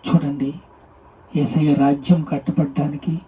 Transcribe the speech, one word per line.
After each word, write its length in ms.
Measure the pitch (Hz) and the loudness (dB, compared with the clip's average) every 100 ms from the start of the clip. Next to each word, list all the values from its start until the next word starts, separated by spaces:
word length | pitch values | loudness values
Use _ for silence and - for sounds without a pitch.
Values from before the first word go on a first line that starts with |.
| - | 2
చూడండి, 460 | 170 151 143 135 151 - - - - - - - - | 0 2 -4 -6 -6 -18 -20 -20 -20 -20 -20 -6 -2
యేసయ్య 380 | 139 160 151 | 0 2 2
రాజ్యం 480 | 135 139 143 - 170 | 4 2 0 2 2
కట్టబడ్డానికి 960 | 151 143 - - 147 - 147 147 - 165 | 2 -4 -2 -2 -2 -2 -4 -4 -6 -6